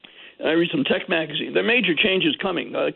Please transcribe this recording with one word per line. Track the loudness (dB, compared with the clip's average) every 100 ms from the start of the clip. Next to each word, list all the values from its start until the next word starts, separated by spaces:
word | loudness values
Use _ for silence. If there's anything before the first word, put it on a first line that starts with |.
| -20 -20 -20 -6
I | 0
read | 2 2
some | 0
tech | 0 0 0
magazine. | -2 -2 -6 -2
There | 0
are | 2
major | 2 2 2
changes | 2 2 2 0
coming. | -2 -4 -4 -2
Uh, | -2